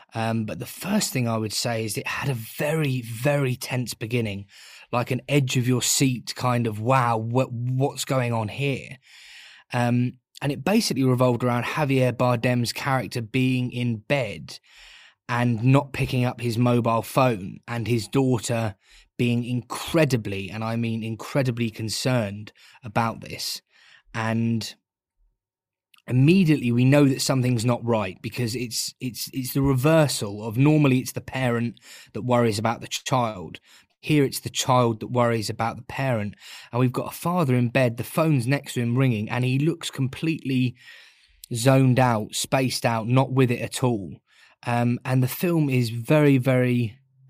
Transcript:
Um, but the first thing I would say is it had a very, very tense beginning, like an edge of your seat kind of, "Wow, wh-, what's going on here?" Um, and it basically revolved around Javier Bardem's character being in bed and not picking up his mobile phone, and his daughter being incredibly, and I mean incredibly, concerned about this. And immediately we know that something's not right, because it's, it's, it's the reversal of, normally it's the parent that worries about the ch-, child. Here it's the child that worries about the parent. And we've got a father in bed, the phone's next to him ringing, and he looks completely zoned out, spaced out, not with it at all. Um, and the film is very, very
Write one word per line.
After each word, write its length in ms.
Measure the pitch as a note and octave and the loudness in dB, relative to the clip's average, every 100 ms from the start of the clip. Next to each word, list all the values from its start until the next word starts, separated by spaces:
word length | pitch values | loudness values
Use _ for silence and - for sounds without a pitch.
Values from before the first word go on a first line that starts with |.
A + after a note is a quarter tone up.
| - | -12
Um, 320 | A#2 A2+ A2+ G#2+ | -4 -2 -2 -4
but 140 | F2 | -8
the 60 | B2 | -12
first 480 | - F3+ G#3 - | -10 -2 -2 0
thing 140 | C3+ A#2 | -2 0
I 100 | A2+ | 0
would 160 | A2 | -2
say 320 | - A#2+ A#2 A2 | -4 -4 -2 -4
is 120 | - | -6
it 100 | - | -6
had 220 | - C3+ | -6 -4
a 40 | |
very, 680 | A#2+ G#2+ - D3 D#3+ D3 B2+ | -6 -8 -6 -2 0 0 -2
very 540 | A2+ A2+ C#3 C#3+ C3+ A#2+ | -4 -2 0 2 0 -4
tense 380 | - B2+ A#2 | -6 -4 -4
beginning, 540 | - A2 B2 A2 G2 G2 - - - - | -8 -4 -2 -2 -6 -12 -20 -20 -20 -6
like 200 | A#2+ A#2+ | -4 -2
an 100 | B2+ - | -4 0
edge 260 | D3 C3 C3+ | 2 2 0
of 120 | A#2+ | 2
your 160 | B2 | 2
seat 500 | - - C3+ A#2+ - - | 2 2 2 0 -8 -4
kind 320 | B2+ A#2+ A#2 | 0 0 0
of, 140 | G#2 | -2
"Wow, 380 | A2+ C3 A#2+ A2+ | 2 4 4 0
wh-, 340 | A2+ B2 B2+ | 0 0 0
what's 520 | A#2 B2 C3 C3+ - - | -2 -4 0 -2 -2 -2
going 280 | C3+ A#2+ | 0 0
on 140 | A#2 G#2+ | -2 -4
here?" 500 | - C#3 A#2 - - _ - - - - - - | -4 -4 -4 -8 -18 _ -20 -20 -20 -20 -20 -6
Um, 420 | A#2+ A#2+ B2 B2 - _ - | -2 2 2 0 -4 _ -8
and 100 | C#3+ | -6
it 140 | B2+ F3 | -4 0
basically 380 | A3 - B2 | 2 2 0
revolved 400 | C3 B2 B2+ A#2+ | 2 4 4 2
around 200 | B2 A#2+ A#2 | 0 -2 -2
Javier 460 | - C#3+ C3 B2+ | -2 0 2 2
Bardem's 600 | A2+ B2 A#2+ B2+ B2 A#2 | 2 0 2 0 0 -2
character 480 | - C#3+ C3 F#2+ B2 | -4 0 0 0 -6
being 500 | A2 C3 C3 B2+ B2 | -4 0 2 0 -2
in 260 | B2 B2 A2 | -2 -2 -2
bed 600 | - C#3+ A2+ D#2+ C2+ - _ - - - - _ - | -2 -2 -2 -8 -14 -18 _ -20 -20 -20 -20 _ -4
and 340 | A#2+ B2 A2+ | 0 0 2
not 300 | B2 C#3 C#3 | 4 4 4
picking 320 | - C3 B2+ B2 | -4 -2 0 -2
up 160 | - | -2
his 160 | A#2+ A2 | -4 0
mobile 460 | B2 A#2+ A2+ A2+ | 2 4 2 0
phone, 560 | - - B2+ G#2+ F#2+ - - | 0 2 2 2 -6 -12 -10
and 200 | A#2+ A2+ | -6 -2
his 200 | A#2+ G#2 | -2 0
daughter 680 | C#3 C3 B2 - A#2 A2+ - _ - _ - | 0 2 0 0 -2 -4 -6 _ -20 _ -2
being 280 | A#2+ A#2+ | 0 0
incredibly, 1080 | A#2+ B2 - - - E3+ D3+ B2 G#2+ G2 F#2+ | -2 -4 -6 -10 -2 2 2 0 -2 -6 -8
and 140 | G#2 | -6
I 120 | A2+ A#2 | -4 -4
mean 280 | A#2 A2+ | -2 -4
incredibly, 640 | A2 A2 - D3 C3 A#2 A#2 | -6 -8 -4 -2 -2 0 -4
concerned 840 | - A2+ - C3+ B2+ G2+ G#2 G#2 _ - - | -4 -8 -4 0 0 -2 -6 -14 _ -20 -18
about 380 | B2 A#2+ A2+ G2+ | -6 -2 0 -2
this. 400 | - - - - _ _ _ - _ | -12 -10 -10 -10 _ _ _ -20 _
And 600 | A#2 A2+ A2+ A#2 A2+ G#2 - _ _ _ _ _ _ _ _ _ _ _ _ - | -4 -2 0 0 -2 -6 -14 _ _ _ _ _ _ _ _ _ _ _ _ -2
immediately 640 | B2 C#3+ F#3+ D#3+ C#3+ B2 | 4 6 6 6 2 2
we 140 | A#2+ B2+ | 2 6
know 180 | D3 | 6
that 180 | C#3 C3+ | 6 4
something's 440 | - C3+ B2 A#2+ A#2+ | 0 0 0 0 0
not 200 | A#2 A#2 | 0 0
right, 320 | A2+ F#2+ - | 0 -2 -6
because 340 | A2 - A#2+ G#2+ | -10 -6 -4 -4
it's, 400 | A#2+ - - - | -6 -6 -8 -8
it's, 280 | B2+ G#2 - | -10 -8 -10
it's 200 | C3 B2+ | -8 -4
the 80 | C#3 | 0
reversal 800 | C#3 C3 D3 D#3+ C#3+ - G#2 G#2 | 2 2 4 4 4 0 -6 -8
of, 160 | A2+ A2 | -4 2
normally 420 | C#3+ D#3 C#3+ B2+ | 4 6 4 2
it's 120 | - | -2
the 80 | - | -10
parent 600 | - C3 B2+ A#2 A#2 - - - - | -8 -4 -2 -2 -4 -8 -20 -20 -14
that 80 | A2 | -8
worries 360 | B2 A#2+ A#2 G2+ | 0 4 4 2
about 220 | G#2+ - | 0 -2
the 80 | - | -6
ch-, 160 | - | -8
child. 560 | - C3 A#2 G2+ E2 - _ - _ _ | -2 0 0 -4 -12 -16 _ -20 _ _
Here 240 | - D3+ | 0 2
it's 160 | C3 - | 2 -2
the 100 | - | -8
child 520 | - - B2+ A#2+ A2 | -4 0 2 2 0
that 60 | A2 | -2
worries 420 | B2 A#2+ A#2 G2+ | 0 2 2 -2
about 260 | G#2+ A2+ A2+ | -4 -4 -6
the 80 | |
parent. 520 | - - C3+ A2+ G#2 - - - - | -10 -4 -2 -2 -2 -8 -18 -20 -6
And 80 | A#2+ | 0
we've 140 | B2+ | 0
got 180 | C3 - | 0 -6
a 40 | - | -6
father 380 | E3+ F3+ C#3+ | -2 0 2
in 140 | B2 A#2+ | 2 2
bed, 300 | C3+ B2 A#2 | 2 2 0
the 80 | G#2+ | -6
phone's 420 | - D#3+ C#3 A#2 | 0 2 2 2
next 280 | C#3 C#3 B2 | -2 -2 -4
to 40 | |
him 180 | A#2 B2 | 0 2
ringing, 320 | C3+ G#2+ G#2+ | 2 0 -2
and 140 | B2 | -2
he 160 | B2+ C3+ | 0 0
looks 320 | D3+ E3 - | 0 -2 -6
completely 840 | - C3 - E3 D#3+ C3 C3 B2+ - - - - _ _ _ - | -4 -6 -4 -4 -4 -2 0 0 -4 -18 -20 -20 _ _ _ -10
zoned 460 | A#2+ C3 C3+ C3 B2 | -2 4 6 6 4
out, 340 | B2+ A2+ G#2+ | 4 2 -2
spaced 520 | - - C3+ C3 - A#2+ | -6 -2 0 0 -2 -2
out, 200 | A2+ A2 | -2 2
not 280 | C3 B2+ | 2 2
with 180 | C3 B2 | 2 2
it 80 | A#2+ | 0
at 240 | A2+ - | -6 -2
all. 320 | B2+ A2+ E2+ - _ _ _ _ - | -2 -2 -6 -14 _ _ _ _ -4
Um, 320 | A#2+ A#2+ A#2+ | 0 0 0
and 180 | - C3 | 0 2
the 60 | B2+ | 0
film 420 | - F3 E3+ D3 | 0 0 0 2
is 200 | B2+ A#2 | 2 0
very, 480 | A#2 A#2 D3+ D3 C3+ | -2 2 4 6 6
very 580 | C3 B2+ B2 B2 A2+ - _ _ | 4 2 2 0 -2 -6 _ _